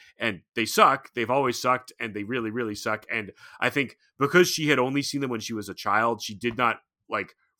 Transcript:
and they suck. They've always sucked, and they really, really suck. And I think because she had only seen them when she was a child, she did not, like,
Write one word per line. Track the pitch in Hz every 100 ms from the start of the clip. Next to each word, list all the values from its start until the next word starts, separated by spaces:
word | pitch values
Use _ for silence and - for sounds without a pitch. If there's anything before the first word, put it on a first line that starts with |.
| - -
and | 113 87 -
they | 120 113
suck. | 220 180 135 -
They've | 123 113
always | 135 131 117
sucked, | 127 127 - -
and | 117
they | 104
really, | 101 127 110
really | 117 110
suck. | 104 113 107 -
And | 117 95 - - -
I | 123
think | 143 131 - _ -
because | 139 175 175
she | - 151
had | 127
only | 127 143
seen | 139 143
them | 135
when | 113
she | 107
was | 110 98
a |
child, | 92 107 107 117 110
she | -
did | 98 120 113
not, | 123 110 _ _ -
like, | 107 90 _ _